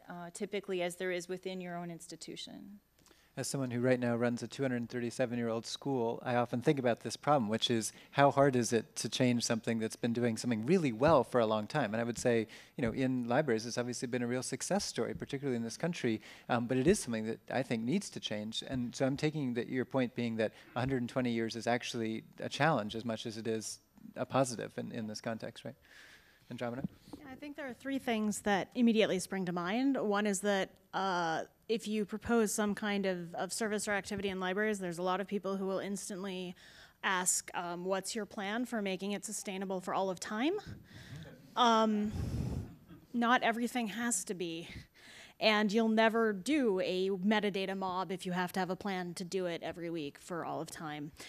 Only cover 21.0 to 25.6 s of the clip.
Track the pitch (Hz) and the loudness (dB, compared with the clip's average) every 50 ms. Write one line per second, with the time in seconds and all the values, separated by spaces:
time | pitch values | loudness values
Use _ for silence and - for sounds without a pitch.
21 | 120 117 - 135 127 123 117 113 113 110 107 117 107 117 120 123 - - - 123 | 0 0 0 0 0 2 2 0 0 -2 -4 -2 0 2 2 2 0 -2 -4 -4
22 | 113 110 110 110 - - - - - 120 - - 143 151 160 123 104 107 98 113 | -2 -2 -4 -6 -8 -12 -12 -10 -10 -6 0 2 4 4 4 2 0 -2 -4 -6
23 | 107 117 113 110 - 123 101 110 107 117 110 110 104 - - - _ _ _ - | -4 -4 -4 -4 -6 -8 -8 -6 -4 -2 -2 -2 -4 -6 -10 -14 _ _ _ -20
24 | - - - - 127 - - 127 139 127 120 - 104 104 - - 117 113 113 117 | -20 -12 -8 -8 -4 0 2 2 2 2 0 -4 -8 -8 -8 -8 -8 -6 -6 -6
25 | 110 107 107 - - 120 113 113 - 113 - - | -6 -6 -8 -6 -6 -6 -6 -6 -6 -10 -10 -12